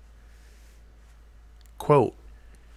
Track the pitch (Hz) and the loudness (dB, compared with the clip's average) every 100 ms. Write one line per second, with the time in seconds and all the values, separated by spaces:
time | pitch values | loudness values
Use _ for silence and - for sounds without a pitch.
0 | - - - - - - - - - - | -20 -20 -20 -20 -20 -20 -20 -20 -20 -20
1 | - - - - - - - - - 143 | -20 -20 -20 -20 -20 -20 -20 -10 4 4
2 | 110 - - - - - - | 4 -2 -20 -20 -20 -20 -20